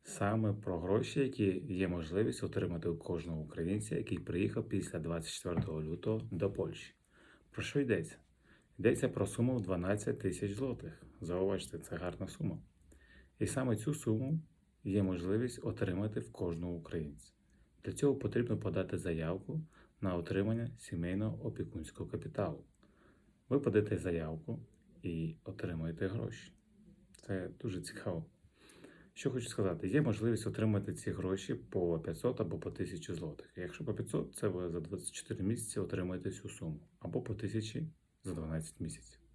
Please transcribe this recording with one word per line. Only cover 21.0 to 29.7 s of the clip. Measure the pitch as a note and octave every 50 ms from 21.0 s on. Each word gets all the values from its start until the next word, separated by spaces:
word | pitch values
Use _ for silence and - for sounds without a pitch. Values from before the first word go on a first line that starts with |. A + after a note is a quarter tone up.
| E2+ F2 F#2 G2+ G#2+ A2 - A2 -
опікунського | - - - E2 D#2+ - E2 D#2 - - - D#2 -
капіталу. | - E2 - - D#2 - G2+ E2 D2+ C#2+ - - _ _ - - - _ - - - _ _ - _ _ _ _
Ви | B2+ C#3+
подаєте | C#3+ - G#2 G#2+ G2+ - G2 E2+
заявку | D#2+ F#2 E2+ E2 D#2+ D#2 D#2+ D#2+ - - A#2 A#2 A#2 - - _ _ - - -
і | - F#2 E2 D#2+ E2 D#2+ D#2 - _
отримуєте | - - - - F2 E2+ D#2+ D#2+ E2 E2 E2 G2
гроші. | F#2+ G2+ A2+ - - - - - - - _ _ _ - - - - - - - _ - - -
Це | - G2 F#2+ F2+ - - -
дуже | - A#2 F#2 F2
цікаво. | E2 - - - - G#2 F2 E2 D#2+ - _ _ _ - _ _ - - - - - - - - - - _
Що | - - C#3
хочу | B2 B2+ A#2 -
сказати, | - - G#2 F#2+